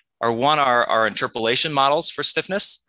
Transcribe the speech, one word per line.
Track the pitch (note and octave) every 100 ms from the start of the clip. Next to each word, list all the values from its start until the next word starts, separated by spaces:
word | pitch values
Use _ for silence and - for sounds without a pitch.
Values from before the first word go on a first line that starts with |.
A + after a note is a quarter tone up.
| _ _
are | A2+
one, | A#2 C3 D3+
our, | C#3 B2 A#2+
our | A2 A2
interpolation | G2+ C3 A#2+ A2+ B2+ E3
models | D3 C#3 D3 E3+
for | -
stiffness. | C#3+ - D#3 F#3+ - -